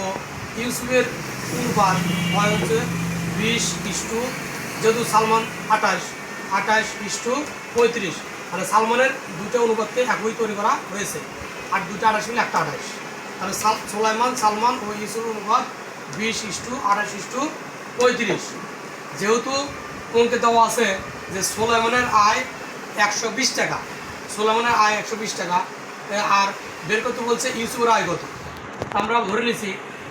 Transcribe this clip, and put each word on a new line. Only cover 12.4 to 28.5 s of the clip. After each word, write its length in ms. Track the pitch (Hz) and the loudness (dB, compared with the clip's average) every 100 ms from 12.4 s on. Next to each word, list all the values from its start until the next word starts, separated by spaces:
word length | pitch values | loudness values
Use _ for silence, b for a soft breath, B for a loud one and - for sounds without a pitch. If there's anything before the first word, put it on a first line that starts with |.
| - | 0
একটা 120 | 180 | 0
আঠাশ, 220 | 151 131 - - - - - - | 0 -4 -8 -10 -10 -10 -10 -6
তাহলে 180 | 190 - | -4 0
সাল-, 220 | 220 220 - | 0 0 -2
সুলাইমান, 400 | 208 220 220 247 - | 0 2 4 2 2
সালমান 320 | 214 208 247 254 | 2 4 2 2
ও 40 | 208 208 | -2 -6
ইউসুফের 300 | 208 226 226 | -4 -4 -4
অনুপাত 300 | 214 196 240 - - - - - 147 | -4 2 2 0 -8 -12 -12 -10 -4
বিশ 200 | 226 - 214 | -2 -2 -6
is 80 | - 226 | -8 -6
to 80 | 254 202 | -2 2
আঠাশ 200 | 208 202 202 | 2 0 -6
is 60 | - | -6
to 80 | 247 311 - - - - - | -4 -4 -4 -12 -12 -10 2
পঁয়ত্রিশ। 460 | 247 240 208 156 - - - - - - - - | 4 4 0 -2 -4 -10 -12 -12 -12 -12 -12 -2
যেহেতু 340 | 202 233 262 277 285 - - - - 233 | 2 2 2 -2 -4 -8 -10 -12 0 4
অঙ্কে 200 | 233 247 233 | 4 4 6
দেওয়া 160 | 233 226 | 6 6
আছে 180 | 247 208 190 - - - | 4 2 0 -6 -10 -8
যে 80 | 185 - | -4 -2
সুলাইমানের 520 | 202 226 226 233 247 240 214 208 | 0 2 4 4 2 4 6 6
আয় 140 | 240 262 - - - - 214 208 | 4 0 -8 -10 -10 -8 0 2
একশো 220 | - 226 202 | 2 -2 0
বিশ 120 | 254 254 | 0 2
টাকা, 180 | 160 139 - - - - - | 0 -2 -6 -10 -12 -12 -8
সুলাইমানের 420 | - 214 226 233 226 | 0 2 4 4 6
আয় 120 | 214 208 | 4 4
একশো 140 | - 214 | -2 -4
বিশ 100 | 208 - | -4 -4
টাকা, 180 | 175 180 - - - - - 208 | 0 0 0 -6 -12 -12 -4 -2
এ, 20 | 202 196 | 4 4
আর 80 | 196 - - - 170 | 4 0 -10 -10 -2
বের 120 | 226 240 | 0 0
করতে 160 | 247 233 | -2 0
বলছে 180 | 233 262 226 | 0 0 -2
ইউসুফের 300 | 233 240 233 214 | -4 2 4 4
আয় 100 | 170 | 2
কত। 120 | - - - - | -2 -6 -10 -12